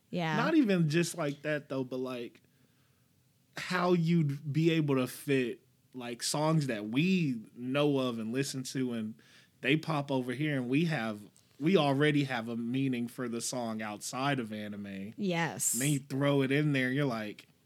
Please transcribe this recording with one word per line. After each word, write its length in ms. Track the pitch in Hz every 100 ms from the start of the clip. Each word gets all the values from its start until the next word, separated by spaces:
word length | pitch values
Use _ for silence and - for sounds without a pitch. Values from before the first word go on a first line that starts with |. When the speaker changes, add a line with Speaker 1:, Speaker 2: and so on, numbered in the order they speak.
| _
Speaker 1:
Yeah. 260 | 180 160 156
Speaker 2:
Not 180 | 277
even 340 | 320 220 180 156
just 280 | 165 170 170
like 240 | 147 143
that, 260 | 151 151 147
though, 140 | 135
but, 140 | 131 131
like, 420 | 127 123 120 - _ _ _ _ _ _ _ _ _ _ _ -
how 360 | - 180 180
you'd 600 | 180 165 170 143 139 151
be 180 | 139 165
able 240 | 160 147 131
to 100 | 123
fit, 540 | - 143 135 120 - _ _ _
like, 280 | 127 120 120
songs 460 | - 147 156 160 131
that 200 | 107 107
we 480 | 127 180 185 151 113 101 120
know 420 | 127 143 147 139
of 200 | 127 113
and 140 | 110
listen 300 | 127 139 135
to, 280 | 131 135 127
and 220 | 117 110 110 - - _ _
they 140 | 123 156
pop 340 | 160 147 143
over 220 | 135 123
here, 240 | 123 151 139
and 120 | 123
we 160 | 143 170
have, 320 | 147 110 104 101 _ _ -
we 180 | 156 190
already 480 | 143 135 151 147
have 240 | 135 123 113
a 80 | 117
meaning 520 | 117 131 135 120 120
for 200 | - 120
the 120 | 117
song 420 | - 127 117 110
outside 560 | 110 101 - 127 139 135
of 140 | 107
anime. 600 | 107 104 104 101 95 101 113
Speaker 1:
Yes. 560 | 196 170 156 95 -
Speaker 2:
And 80 | 113
then 80 | 143
you 80 | 139
throw 440 | 139 135 143 143
it 80 | 131
in 200 | 143 151
there, 140 | 135 127
and 80 | 135
you're 80 |
like, 420 | 143 113 107 - - _